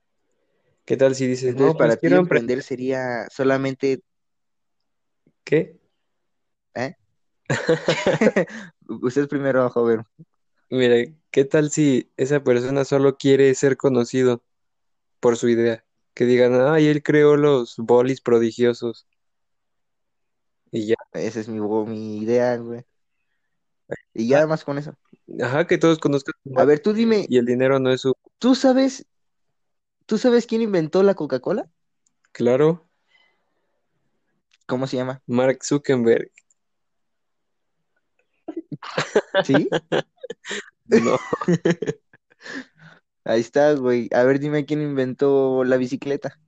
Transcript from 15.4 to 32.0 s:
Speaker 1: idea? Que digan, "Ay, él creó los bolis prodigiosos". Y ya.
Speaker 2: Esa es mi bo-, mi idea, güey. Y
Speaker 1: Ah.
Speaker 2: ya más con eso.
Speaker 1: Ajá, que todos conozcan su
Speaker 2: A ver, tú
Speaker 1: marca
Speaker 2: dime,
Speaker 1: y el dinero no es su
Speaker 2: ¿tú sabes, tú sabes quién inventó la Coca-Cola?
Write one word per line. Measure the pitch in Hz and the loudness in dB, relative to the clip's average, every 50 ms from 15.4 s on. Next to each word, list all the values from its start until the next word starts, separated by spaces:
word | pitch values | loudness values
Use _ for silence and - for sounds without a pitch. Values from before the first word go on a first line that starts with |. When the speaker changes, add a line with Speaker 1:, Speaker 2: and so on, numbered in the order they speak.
| 127 120 | 0 0
Speaker 1:
idea? | 117 113 117 117 113 113 _ _ _ _ _ _ _ | 2 2 2 0 -2 -4 _ _ _ _ _ _ _
Que | - 127 | -2 2
digan, | 120 123 120 123 123 123 | 2 4 4 4 4 4
"Ay, | 127 131 147 160 160 151 | 4 2 4 4 4 4
él | 151 147 147 - | 2 2 0 0
creó | - 147 151 147 147 147 | 2 4 4 6 6 4
los | 147 147 147 143 127 117 - - | 4 4 2 2 2 0 -4 -10
bolis | - 113 113 120 123 127 127 131 - | -10 0 2 4 4 4 2 -2 -4
prodigiosos". | _ 123 120 117 117 113 113 - 120 120 120 - 123 117 113 - _ _ _ _ _ _ _ _ _ _ _ _ _ _ _ _ _ _ _ _ _ _ _ _ _ _ _ _ _ _ _ _ _ _ | _ 2 2 2 2 0 0 0 0 0 0 -2 -8 -10 -10 -12 _ _ _ _ _ _ _ _ _ _ _ _ _ _ _ _ _ _ _ _ _ _ _ _ _ _ _ _ _ _ _ _ _ _
Y | - 117 107 | -8 -8 -2
ya. | 107 113 - - _ - | -2 -4 -4 -4 _ -10
Speaker 2:
Esa | 85 82 110 107 113 | -8 -8 -6 -8 -8
es | 110 117 | -10 -8
mi | 110 107 | -8 -8
bo-, | 104 104 107 110 107 | -6 -4 -4 -4 -4
mi | 110 110 107 110 107 107 107 | -6 -8 -10 -10 -10 -10 -8
idea, | 110 110 120 123 120 123 123 | -4 -2 0 0 0 0 -2
güey. | 120 117 117 117 117 - _ _ _ _ _ _ _ _ _ _ _ _ _ _ _ _ _ _ _ _ _ - - _ _ _ | -6 -8 -12 -14 -16 -16 _ _ _ _ _ _ _ _ _ _ _ _ _ _ _ _ _ _ _ _ _ -16 -16 _ _ _
Y | 110 113 117 135 | -6 0 2 2
Speaker 1:
Ah. | 147 | 2
Speaker 2:
ya | 156 | 2
más | 156 160 156 - | 0 -2 -6 -6
con | 143 143 | -8 -8
eso. | 143 147 156 143 _ _ _ _ _ _ - - - | -8 -10 -12 -18 _ _ _ _ _ _ -16 -10 -8
Speaker 1:
Ajá, | 123 120 131 151 180 | -6 -4 -2 -2 0
que | - 180 | 0 0
todos | 156 170 165 160 160 | 2 2 2 2 2
conozcan | - 151 143 139 - - - - _ | 0 -2 -2 -2 -4 -8 -14 -14 _
su | 135 127 | -4 0
Speaker 2:
A | 127 127 | 2 4
ver, | 143 147 151 | 4 2 2
tú | - 214 | 2 -2
Speaker 1:
marca | 208 220 | 0 0
Speaker 2:
dime, | 233 226 220 202 - | 0 0 0 0 -2
Speaker 1:
y | - 123 | 0 0
el | 123 120 | 0 2
dinero | 120 123 123 131 135 135 135 | 2 0 0 2 2 2 2
no | 131 127 | 2 0
es | 131 - | -2 0
su | - 135 127 - _ _ _ | 0 -2 -4 -4 _ _ _
Speaker 2:
¿tú | _ - 247 262 | _ 0 0 2
sabes, | - - 262 254 262 269 262 262 - - _ _ _ _ _ _ _ _ _ _ _ _ _ _ _ _ _ _ _ _ | 4 2 2 4 2 0 0 -2 -8 -18 _ _ _ _ _ _ _ _ _ _ _ _ _ _ _ _ _ _ _ _
tú | - 220 | -6 -4
sabes | 214 - 254 240 240 220 | 0 2 4 2 2 2
quién | - 226 226 | 0 -2 -2
inventó | 233 208 196 175 156 151 - 185 196 | -2 0 0 -2 -2 0 2 2 2
la | 202 190 | 2 2
Coca-Cola? | - 156 139 - 127 - 143 180 247 - - _ _ _ _ _ _ | 0 -4 -6 -6 -6 -4 -4 -4 -4 -6 -10 _ _ _ _ _ _